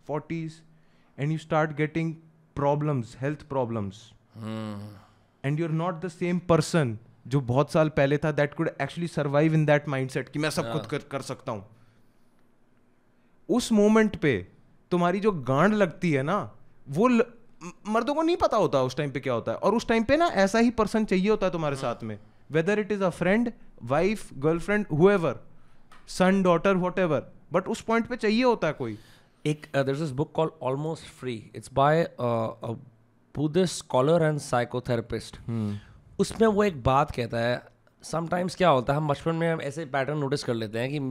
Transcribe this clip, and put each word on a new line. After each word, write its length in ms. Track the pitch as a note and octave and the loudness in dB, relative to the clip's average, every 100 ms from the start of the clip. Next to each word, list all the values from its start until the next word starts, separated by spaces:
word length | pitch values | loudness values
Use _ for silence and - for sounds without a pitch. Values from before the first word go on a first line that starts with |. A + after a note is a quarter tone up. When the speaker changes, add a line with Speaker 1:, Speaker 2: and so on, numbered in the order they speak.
| - | -6
Speaker 1:
forties 420 | D3+ D3 E3 D#3+ D#3 - _ _ _ _ - | -8 -6 -8 -8 -12 -20 _ _ _ _ -6
and 120 | C#3+ | -4
you 60 | D#3 - | -4 -2
start 300 | D#3+ D#3 D3 | 0 0 -2
getting 320 | D3+ D#3+ D#3+ D#3+ - _ _ - | -2 -2 -4 -6 -16 _ _ -2
problems, 460 | C#3+ D3 D3+ C#3 A2+ - | 0 2 0 -2 -4 -6
health 240 | C3+ D3+ - | -6 -6 -6
problems, 420 | C3+ A#2+ A#2 G2 F#2 - _ _ G#2+ | -4 -2 -2 -6 -10 -20 _ _ -14
Speaker 2:
Hmm। 400 | A2 A2 G#2+ G#2 G#2 G2+ - _ _ _ C3+ | -10 -8 -8 -10 -14 -18 -20 _ _ _ -6
Speaker 1:
and 140 | D3+ | -4
you're 180 | E3 D#3+ | -2 -2
not 200 | F3 E3+ | -4 -6
the 180 | F3+ - | -10 -6
same 180 | F3 F3+ - | -2 -2 2
person 460 | E3 D3 F3 C3 G#2+ - _ - | 2 4 0 0 -4 -12 _ -4
जो 120 | C3 | -2
बहुत 320 | A#2 B2 D3 | 0 0 2
साल 160 | E3+ D#3 | 2 2
पहले 300 | D3+ C#3 C#3+ | 2 2 2
था, 180 | D#3+ D3 | 0 0
that 120 | D3 - | -2 -2
could 80 | D#3 | -6
actually 460 | - C#3 - E3+ - | -4 -8 -6 -6 -4
survive 340 | C#3+ C#3 D#3+ | 0 2 4
in 140 | D#3 D3+ | 4 4
that 220 | D3 D3 | 2 2
mindset 420 | C3+ C3 C#3 B2+ | -4 -4 -6 -6
कि 80 | C#3+ | -4
मैं 120 | D3+ | -2
सब 120 | D3 | -2
खुद 180 | C3 C#3 | -4 -6
Speaker 2:
हाँ। 80 | G#2+ | -4
Speaker 1:
कर, 80 | C#3+ | -8
कर 240 | - C3+ | -6 -10
सकता 300 | B2+ C3 - | -10 -12 -10
हूँ। 140 | A2 F#2+ - - _ _ _ _ _ _ _ _ _ _ _ _ _ _ _ - | -10 -12 -20 -20 _ _ _ _ _ _ _ _ _ _ _ _ _ _ _ 0
उस 240 | G#3+ - | 0 2
मोमेंट 440 | A3 G#3 A3 G#3+ F3 | 4 6 6 4 2
पे 300 | D#3 A2 F2 - - _ _ | 0 0 -4 -18 -20 _ _
तुम्हारी 300 | F3+ F3 F#3+ | 0 2 2
जो 120 | G3+ | 0
गांड 420 | F3+ A#2+ C3+ F#3 | 0 0 2 4
लगती 380 | G#3+ F#3+ - F3 | 4 0 0 0
है 100 | C#3 | 0
ना, 300 | C#3 G3 A#2+ - - - - | 0 -4 -6 -14 -20 -20 -8
वो 200 | C#3 A#3+ | 2 4
ल-, 140 | A#3 - - - - | 4 2 -2 -20 -20
म-, 80 | F3 - G3 | -18 -14 -4
मर्दों 260 | G#3+ A#3 | -2 0
को 80 | D4 | 0
नहीं 140 | E4 F4 | 0 2
पता 200 | D#4 A3+ | 2 2
होता 260 | E3+ C#3+ | 2 2
उस 140 | B2+ B2+ | 0 -2
टाइम 140 | D3 | -6
पे 100 | C3+ | -4
क्या 120 | C3 | -4
होता 200 | A#2+ G#2+ | -4 -4
है, 60 | A2+ | -2
और 160 | F#3+ | 0
उस 140 | A3 - | 0 0
टाइम 160 | A3+ | 0
पे 120 | A3+ C#4+ | 2 2
ना 100 | E4+ | 2
ऐसा 320 | - G3 A3+ | 2 2 4
ही 120 | A#3 | 2
पर्सन 340 | A#3 F#3+ A3+ | 2 0 0
चाहिए 260 | G#3+ F#3+ F#3+ | 0 0 2
होता 160 | G#3 F#3+ | 0 0
है 60 | |
तुम्हारे 240 | F3 D#3 C3+ | -2 -4 -2
Speaker 2:
हम्म। 60 | |
Speaker 1:
साथ 220 | C3 A2+ | -4 -6
में, 140 | A2+ G#2 - _ - | -8 -12 -16 _ -4
whether 320 | D3 E3 G#3 | -2 0 0
it 80 | G3+ | -2
is 100 | G#3 | -2
a 200 | F#3+ - | -2 0
friend, 300 | F3+ G#3 A#3+ - - - A#2 | 0 2 0 -6 -20 -18 -2
wife, 460 | C#3 F#3 G#3+ - C3 | 0 2 -2 -8 -2
girlfriend, 640 | C#3+ E3 E3 G#3 G#3 D3+ | 0 0 0 0 0 4
whoever, 340 | F#3 G3+ D#3+ A2 - - - - - - - | 6 6 0 -4 -12 -20 -20 -20 -20 -20 -14
son, 360 | - F#3 G3 F#3 | 2 4 4 4
daughter, 280 | E3+ G3 F#3 | 4 4 2
whatever, 440 | F3+ F3+ F3+ C#3 - - - | 0 0 0 0 -2 -20 -4
but 120 | E3+ F#3 | -2 -2
उस 140 | A3 | -6
पॉइंट 260 | - A3+ A3+ | 0 0 0
पे 100 | A#3+ | -2
चाहिए 280 | G#3+ G#3+ | 0 4
होता 220 | B3+ A3 E3 | 4 2 0
है 60 | |
कोई। 260 | C#3+ A#2+ G#2 - - _ _ D3+ | -2 -6 -8 -14 -20 _ _ -4
Speaker 2:
एक, 200 | D3+ - | -4 -4
uh, 160 | C#3 | -2
there's 180 | C3+ C#3 | 0 -2
this 120 | D#3+ | -4
book 140 | B2+ D#3 - | -4 -4 0
called 120 | D#3+ - B2 | -2 -2 -4
Almost 340 | C#3 D#3 D#3+ | -4 -4 -8
Free। 380 | - - B2+ A2+ - - | -12 -12 -8 -8 -10 -16
It's 180 | A2 B2+ | -6 2
by, 260 | C#3 D#3 | 4 4
uh, 680 | E3+ - B2 A#2 A2+ - A#2+ | 2 -2 -2 0 -2 -6 -8
a 60 | A2+ - _ _ _ _ - | -10 -12 _ _ _ _ -4
Buddhist 440 | D3+ D#3 F3+ - | 0 2 0 -2
scholar 380 | - B2+ C3+ E3+ | -2 2 4 4
and 200 | D#3 D3+ - | 2 0 -2
psychotherapist। 880 | B2 A#2+ B2+ B2+ A#2+ A2+ A2+ - - - | -2 0 -4 -2 -2 -2 -8 -10 -14 -6
Speaker 1:
हम्म। 280 | A2+ G#2+ G2+ - - - - | -4 -4 -6 -12 -20 -20 -4
Speaker 2:
उसमें 300 | G3 - A3+ | -2 2 2
वो 160 | G3+ | 4
एक 180 | G#3 D#3 | 0 0
बात 280 | A#2 C3 D3+ | 2 2 2
कहता 280 | - A#2 A#2 | -2 -4 -2
है, 280 | A#2 B2 - _ _ _ | -2 -2 -6 _ _ _
sometimes 500 | - D#3 E3 F3+ F3+ | -8 -6 -2 -2 -2
क्या 140 | - F3+ | 2 4
होता 240 | C3+ A#2+ | 4 4
है, 40 | C#3+ | 0
हम 120 | D#3 | 0
बचपन 260 | C#3 - | -2 -2
में 180 | E3 E3 | 0 0
हम 80 | D#3+ | -2
ऐसे 240 | C#3 C#3 | -4 -8
पैटर्न 340 | D3+ C#3 C3 D3+ | -6 -4 -2 -2
नोटिस 260 | C#3 C3+ | -2 -2
कर 100 | - | -2
लेते 240 | A#2 A2 A2 | -4 -4 -4
हैं 120 | B2+ | -4
कि 80 | D3 C3+ | -4 -6